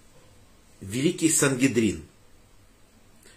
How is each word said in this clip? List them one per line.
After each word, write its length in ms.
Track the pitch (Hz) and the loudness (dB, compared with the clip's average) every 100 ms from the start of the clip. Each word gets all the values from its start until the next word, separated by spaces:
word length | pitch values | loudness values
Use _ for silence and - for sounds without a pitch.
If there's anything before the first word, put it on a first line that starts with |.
| - - - - - - - - | -20 -20 -20 -20 -20 -20 -20 -20
Великий 480 | 95 117 160 - 160 | -10 -2 -2 0 0
Сангедрин. 760 | - 143 127 135 113 107 78 - - - - - - - _ - _ - - - | 2 2 2 2 2 0 -2 -10 -20 -20 -20 -20 -20 -20 _ -20 _ -20 -20 -20